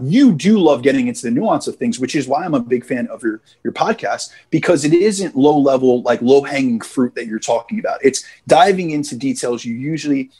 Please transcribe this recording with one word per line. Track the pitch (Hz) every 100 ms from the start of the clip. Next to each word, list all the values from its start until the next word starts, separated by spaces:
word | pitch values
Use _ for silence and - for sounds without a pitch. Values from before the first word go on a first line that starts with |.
you | 127 220 269
do | 156 170 214
love | 160 131
getting | 131 135 123
into | 117
the | 120
nuance | 123 214 156 -
of | -
things, | 120 113
which | 127 156
is | 127
why | 139
I'm | 185
a | 143
big | 120 123
fan | - 127 120
of | 113
your, | 117 107 _ _
your | 117
podcast, | - 180 233 101 120 - - _
because | 160 - 170
it | 147
isn't | 170 208 196 180 135
low-level, | 143 151 139 131 127 123
like, | 123 117
low-hanging | 120 139 139 143 131 117
fruit | - - 123
that | - 113
you're | 110
talking | - 117 - 107
about. | - -
It's | 135 127 - - -
diving | 156 190 190 170
into | 151 143
details | 127 135 123 127 120
you | 120 117
usually | 139 160 147 139 131 _